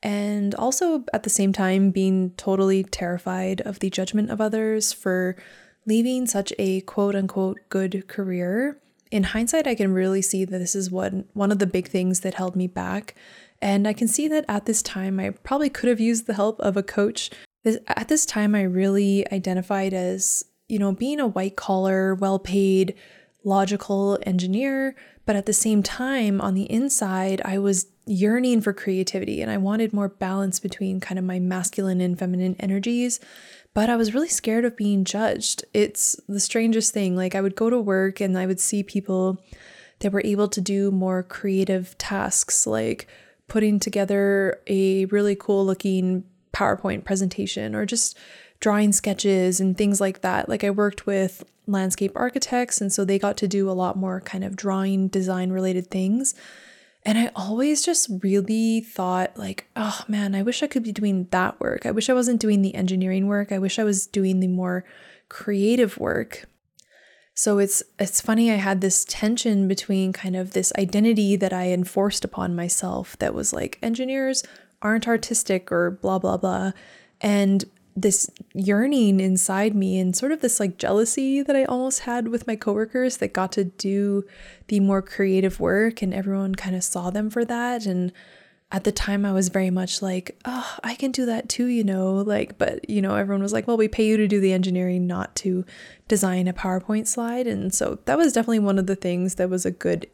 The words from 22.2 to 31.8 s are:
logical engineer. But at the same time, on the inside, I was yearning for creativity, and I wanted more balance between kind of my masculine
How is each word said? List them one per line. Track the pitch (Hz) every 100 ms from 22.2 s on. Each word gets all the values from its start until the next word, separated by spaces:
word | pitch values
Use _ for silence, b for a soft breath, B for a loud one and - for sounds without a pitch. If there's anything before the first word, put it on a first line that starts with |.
| 196 190 190 196 196 190 190 - B B B B
logical | 202 196 196 202 - 196 196 202
engineer. | - 180 185 196 269 269 269 262 B B -
But | 202
at | 196
the |
same | 208 220 208
time, | 196 - 254 269 214 196
on | 196
the | 185 202
inside, | 226 269 - 202 185 190 190 -
I | 190
was | 202 190 - _ -
yearning | 196 208 240 254 233
for | 208
creativity, | 196 - 185 185 190 202 -
and | -
I | 208
wanted | 190 214 220
more | 208 202
balance | 196 190 190 196 180
between | 196 - 190 190
kind | - 185
of |
my | 185 180
masculine | 180 185 180 -